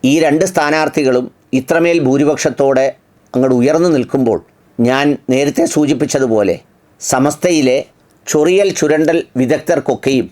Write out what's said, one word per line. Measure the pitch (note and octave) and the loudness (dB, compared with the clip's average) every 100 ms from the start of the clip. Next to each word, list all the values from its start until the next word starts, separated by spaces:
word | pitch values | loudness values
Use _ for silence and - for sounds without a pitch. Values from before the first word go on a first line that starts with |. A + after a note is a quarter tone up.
ഈ | B2+ D3+ | 2 2
രണ്ട് | D#3+ D3+ F#3+ | 2 0 0
സ്ഥാനാർത്ഥികളും | F#3 D3 D#3 D3+ D#3 C3+ B2 B2+ _ _ | 0 -2 -2 -2 0 0 0 -4 _ _
ഇത്രമേൽ | C3 C3 E3 E3+ E3+ | -6 -2 0 2 0
ഭൂരിപക്ഷത്തോടെ | C3 C3+ D3 D3 D#3 A#2+ C3+ C3+ C3+ - _ _ _ | 0 2 0 0 -4 0 0 2 0 -4 _ _ _
അങ്ങോട്ട് | B2 C3 B2+ | -2 0 2
ഉയർന്നു | B2+ D#3 F3 | 2 2 2
നിൽക്കുമ്പോൾ, | D3 A#2+ C#3 A#2+ F#2+ - _ _ - | 0 0 -2 0 -2 -6 _ _ -2
ഞാൻ | A#2+ C3 C#3+ C#3 - | 0 2 0 -2 -2
നേരത്തെ | C3 C#3+ C3+ E3 | 0 0 0 -2
സൂചിപ്പിച്ചതുപോലെ | D#3 D3 B2+ D3 C#3+ C3 A2 G2 D#2+ _ _ _ _ | 0 0 -2 -2 -2 0 0 0 -2 _ _ _ _
സമസ്തയിലെ | - C3 C#3+ D3 F3+ D#3+ C3 C3+ - _ _ _ - | -4 0 0 0 0 2 2 0 -4 _ _ _ -4
ചൊറിയൽ | D3+ D#3 F#3 G3 - | 0 2 2 0 0
ചുരണ്ടൽ | D3+ D#3 D#3+ E3 - B2+ | 0 2 2 -2 -4 -4
വിദഗ്ധർക്കൊക്കെയും | B2+ C#3+ - D#3+ C3+ A#2 C#3 C3+ G2 | -2 -2 -2 -2 -2 -2 0 -2 -2